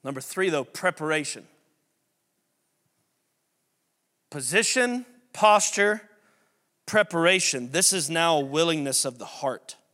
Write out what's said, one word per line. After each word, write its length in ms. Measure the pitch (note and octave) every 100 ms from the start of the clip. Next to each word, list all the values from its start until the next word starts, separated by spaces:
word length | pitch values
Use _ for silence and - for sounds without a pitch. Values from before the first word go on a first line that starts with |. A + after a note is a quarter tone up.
Number 180 | C3 C3+
three, 300 | - - F#3+
though, 140 | D3+
preparation. 800 | B2+ - F#3 E3+ D#3 D#3 C#3+ A2+ - _ _ _ _ _ _ _ _ _ _ _ _ _ _ _ _ _ _ _ _ _ _ _ _ _ _ _ _
Position, 760 | D3 B2+ F#3 A3 C4 B3 A#3+ A#3+ - _
posture, 720 | - G#3+ G#3 G3+ - G3+ G#3+ - _ _ _ _ _ _ _ -
preparation. 840 | G#3+ G3+ E3+ E3+ F#3 - C3+ B2
This 220 | D#3 F#3+
is 180 | F#3+ D3
now 260 | E3 E3+ D#3
a 80 |
willingness 600 | C#3 D3 E3+ D#3+ C#3 B2+
of 140 | C3+ A#2+
the 60 |
heart. 520 | G#2+ - C3+ A#2 - - _